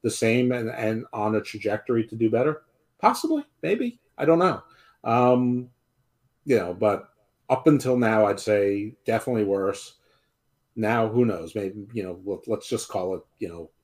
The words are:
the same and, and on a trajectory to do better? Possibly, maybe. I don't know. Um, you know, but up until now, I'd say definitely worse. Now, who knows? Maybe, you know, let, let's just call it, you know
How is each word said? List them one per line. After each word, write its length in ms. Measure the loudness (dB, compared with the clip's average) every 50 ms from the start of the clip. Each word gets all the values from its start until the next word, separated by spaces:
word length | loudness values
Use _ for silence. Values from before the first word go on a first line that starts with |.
the 80 | -4 -4
same 400 | -2 0 0 2 2 2 2 0
and, 200 | 0 -2 -4 -6
and 340 | -6 -4 -2 -2 -2 -4 -6 -8
on 240 | -6 -4 -2 0 0
a 40 | 0
trajectory 640 | -2 -4 -12 -6 -2 -2 -2 -2 -2 0 0 0 0 -2
to 80 | -2
do 120 | 0 0 2
better? 340 | 2 2 2 0 -2 -4 _ _ _ _ _ _ _ _
Possibly, 460 | 2 2 2 2 -2 -2 -2 -2 -4 _ _ _
maybe. 380 | -2 -2 -2 0 -2 -6 -6 _ _ _ _ 0
I 60 | 2
don't 160 | 4 4 4
know. 240 | 4 2 0 -2 -10 _ _ _ _ _ _ _ -2
Um, 680 | 0 2 4 4 4 4 4 2 0 0 -2 -6 -10 _ _ _ _ _ _ _ _ _ _ _ _ _ _ _
you 140 | 0 2 2
know, 160 | 2 -2 -4
but 360 | 0 2 2 2 0 -4 _ _ _ _ _ _ _ _ -2
up 200 | -2 2 4 4
until 280 | 4 4 2 0 2
now, 300 | 2 2 2 4 4 4
I'd 140 | 4 2 -2
say 560 | 0 0 2 2 4 2 0 -2 -4 -8 -12 _ _
definitely 400 | -2 -2 0 0 -2 -2 0 0
worse. 500 | 0 0 0 0 -2 -4 -6 -12 -20 _ _ _ _ _ _ _ _ _ _ _ _ _ _ _ _ _
Now, 340 | -4 -2 0 2 0 0 0
who 160 | 2 2 2
knows? 300 | 2 0 -4 -8 -8 -8
Maybe, 320 | -6 -6 -6 -8 -10 -16 -10
you 100 | -10 -8
know, 180 | -8 -8 -10 -10 -8
let, 240 | -8 -8 -8 -4 -6
let's 200 | -6 -6 -4 -6
just 200 | -6 -6 -6 -6
call 260 | -6 -6 -4 -4 -6
it, 80 | -8 -10 _ _ _
you 100 | -12 -12
know 220 | -10 -14 -16 -18 _ _